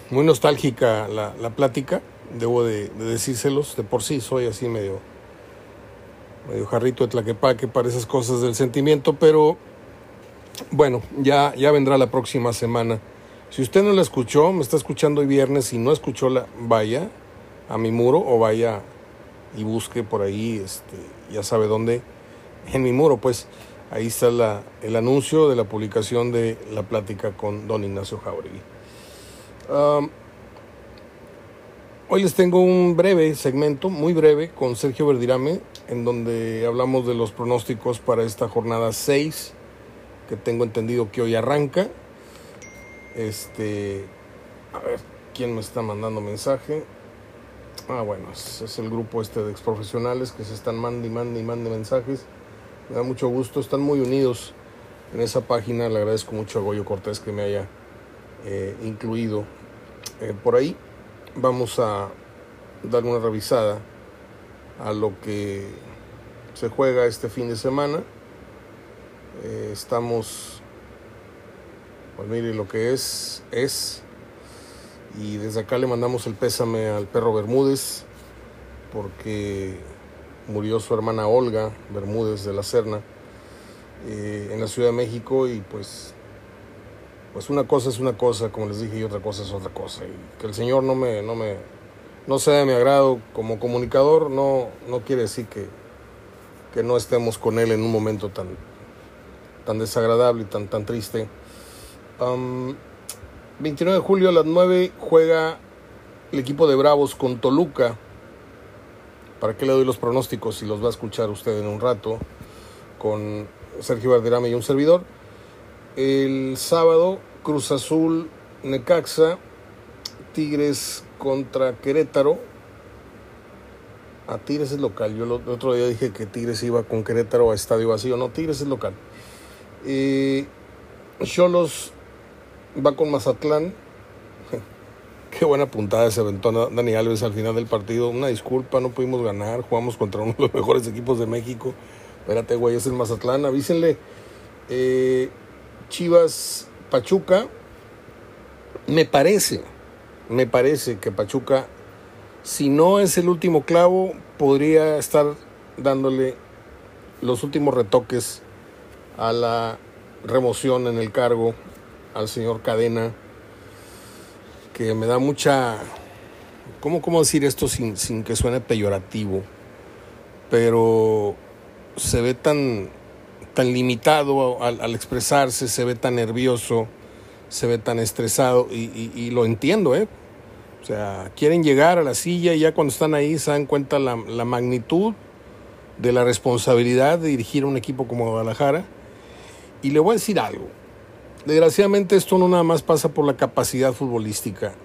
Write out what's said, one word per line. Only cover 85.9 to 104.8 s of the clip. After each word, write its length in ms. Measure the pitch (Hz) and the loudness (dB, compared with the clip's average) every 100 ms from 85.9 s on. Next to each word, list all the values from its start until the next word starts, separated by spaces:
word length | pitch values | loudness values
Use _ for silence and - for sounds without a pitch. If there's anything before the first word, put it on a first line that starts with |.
| - - - - - - - - - - - - - - | -16 -18 -20 -20 -20 -20 -20 -20 -20 -20 -20 -20 -20 -16
pues 180 | - - | -12 -4
una 160 | 143 123 | -2 2
cosa 220 | 143 127 | 2 0
es 100 | 117 | -2
una 180 | 131 110 | -2 0
cosa, 340 | 123 107 113 | 0 0 -2
como 160 | 104 107 | -4 -6
les 140 | 104 | -6
dije, 180 | 113 110 | -8 -6
y 40 | |
otra 180 | 110 101 | -6 -6
cosa 220 | 101 98 | -6 -8
es 100 | 98 | -8
otra 200 | 98 92 | -10 -10
cosa. 320 | - - - | -12 -12 -12
Y 360 | 90 - - - | -14 -16 -18 -12
que 60 | 110 | -10
el 80 | |
Señor 280 | 104 120 135 | -4 0 2
no 120 | 131 | 2
me, 280 | 131 127 107 | 0 -2 -2
no 120 | 107 | -4
me, 220 | 113 110 98 - - - - - - - | -6 -6 -8 -12 -20 -20 -20 -20 -14 -4
no 120 | 135 | 0
sea 200 | 156 143 | 4 4
de 60 | |
mi 80 | 139 | 4
agrado 460 | 127 127 139 135 123 110 | 4 6 6 4 2 -4
como 260 | - 110 113 | -8 -6 -4
comunicador, 720 | 120 120 123 135 139 160 156 | -4 -2 0 4 6 6 4
no, 380 | 135 139 135 117 - - | 0 0 0 -2 -8 -8
no 120 | 123 | -8
quiere 220 | - 131 | -2 -2
decir 240 | 110 - 110 | -2 -4 -10
que, 200 | 110 95 - - - - - - - - - - | -10 -12 -14 -20 -20 -20 -20 -20 -20 -20 -20 -10
que 100 | - | -4
no 140 | 117 123 | 0 0
estemos 420 | 113 123 117 110 | 0 0 0 -2
con 200 | 117 110 | -2 0
él 140 | 113 | 2
en 100 | 110 | 2
un 80 | 113 | 0
momento 380 | 113 110 107 104 | 0 0 -4 -6
tan, 200 | 95 92 92 - - - - - - - - - - | -8 -12 -12 -18 -20 -20 -20 -20 -20 -20 -20 -20 -12
tan 140 | - 110 | -6 -4
desagradable 640 | 110 - 113 117 123 117 | -2 0 2 4 4 2
y 40 | 104 | -2
tan, 220 | 110 104 | -8 -6
tan 180 | 110 101 | -6 -4
triste. 420 | 117 110 113 107 - - - - - - - - - | -6 -6 -6 -6 -12 -20 -20 -20 -20 -20 -20 -18 -6
Am, 560 | 123 127 127 127 127 139 - - - - - - - - | -4 -2 -4 -6 -8 -10 -16 -20 -18 -18 -18 -20 -20 -10
veintinueve 400 | 156 143 - 190 | -6 -2 2 2
de 60 | |
julio 240 | - 196 185 | 2 4 4
a 40 | |
las 120 | 170 | 4
nueve 480 | 156 170 185 180 | 4 4 6 4